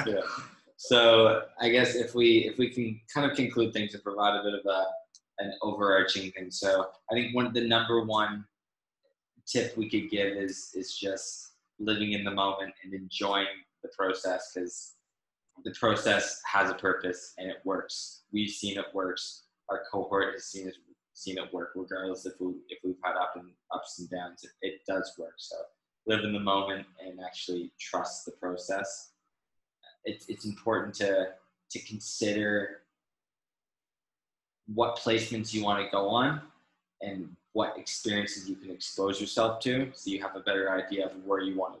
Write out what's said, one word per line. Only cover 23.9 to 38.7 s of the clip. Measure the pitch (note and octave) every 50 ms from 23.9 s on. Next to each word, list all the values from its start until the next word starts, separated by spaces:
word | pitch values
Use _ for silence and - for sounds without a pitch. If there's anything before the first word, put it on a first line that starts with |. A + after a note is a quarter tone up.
| - F2+
and | F2 E2
downs. | F2+ F2 F2 F2 F2 - -
It, | - - _ F#2+
it | F#2+ - - _
does | F#2+ F#2+ F#2 - - -
work. | - E2 E2 -
So | - - - - E2 - - _ _ _ _ _ _ -
live | A2 G#2+ G#2 G#2+
in | G#2 G#2
the | G2+
moment | G2+ G2 G2 G2 F#2+ G2 F#2+ F#2+ F#2 - _ F#2+
and | F#2 F#2 F2+ F2+ F2+
actually | F2+ - - - F2+ F2+ F2 - - - -
trust | - - F#2+ F2 - - - - -
the | -
process. | - - F2+ F2+ F2+ F2+ - F#2 F#2+ G2 G2 G2 - - - - _ _ _ _ _ _ _ _ _ _ _ _ _ _ _ - _ _ -
It's, | - G#2 - -
it's | - G#2+ - A2
important | G#2+ G2 - - A2+ A2 - G2+ G#2 G2+
to, | - G2+ G2 F#2+ F#2+ F#2 - - - _ _ _ _ _ -
to | - - -
consider | - A2 G#2 - - - - A2+ G#2 G#2 G#2+ G#2 G#2 G#2 G2+ G2 - - - _ _ _ _ _ _ _ _ _ _ _ _ _ _ _ _ _ _ _ _ _ _ _ _ _ _ _ _ _ _ _ _ _ _ _ _ _ A2 G#2
what | A2+ A#2 - -
placements | - - A#2 A2+ A2 - - A#2+ A2 G#2+ - G#2+
you | G#2+ G#2
wanna | G#2 G2+ G2+ G2 -
go | G2+ G2 G2 G2+
on | A2+ A#2+ C3 C#3+ D3+ D3+ - - _ _ _ _ _ _ _ _ _ -
and | G2 G2+ G2 F#2+ E2+ - F2+ - _ _ -
what | A2 - - -
experiences | - - - - - - G#2+ G2+ G#2 G2+ - - G2+ F#2 G2
you | F#2
can | - - F#2+